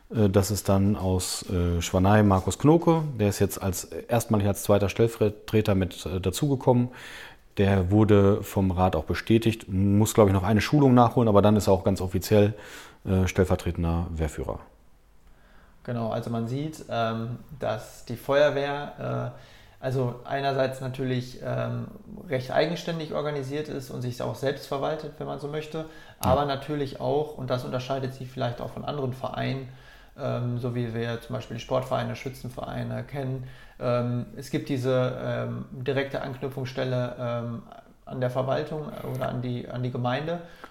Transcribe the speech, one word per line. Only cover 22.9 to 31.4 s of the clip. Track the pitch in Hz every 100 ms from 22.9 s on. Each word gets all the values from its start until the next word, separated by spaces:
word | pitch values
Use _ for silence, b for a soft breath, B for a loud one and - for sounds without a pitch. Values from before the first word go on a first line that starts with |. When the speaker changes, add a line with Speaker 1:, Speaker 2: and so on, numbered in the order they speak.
| 165 151 147
Speaker 2:
organisiert | 147 147 131 143 151
ist | 147 131
und | 131
sich | 123 120
auch | 123 113
selbst | 135 139 -
verwaltet, | 139 143 151 151 -
wenn | 143
man | 143
so | 143
möchte, | 151 151 160 156 B B B
Speaker 1:
Ja. | 123
Speaker 2:
aber | 135 143
natürlich | 131 - 151 135 -
auch, | 127 143 151 -
und | 127
das | 123 143
unterscheidet | 127 - 139 131
sie | - 127
vielleicht | - 123 -
auch | -
von | - -
anderen | 143 131
Vereinen, | 127 - - 123 135 127 131 B B B -
ähm, | 131 120 120 120
so | 123 120
wie | 120
wir | 113 117 117
zum | -
Beispiel | 123